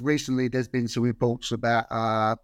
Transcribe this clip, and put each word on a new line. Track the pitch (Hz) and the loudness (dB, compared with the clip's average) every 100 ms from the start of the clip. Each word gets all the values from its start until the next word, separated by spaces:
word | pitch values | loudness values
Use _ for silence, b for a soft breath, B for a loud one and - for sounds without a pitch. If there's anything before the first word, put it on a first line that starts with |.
recently | 131 147 139 127 127 | 0 0 0 -2 0
there's | 127 120 | -2 -2
been | 127 117 | -2 -2
some | - | 0
reports | 120 110 123 120 - | 0 2 0 0 -4
about, | 117 117 117 - | -2 0 0 0
uh, | 113 113 110 110 113 | -2 0 2 2 0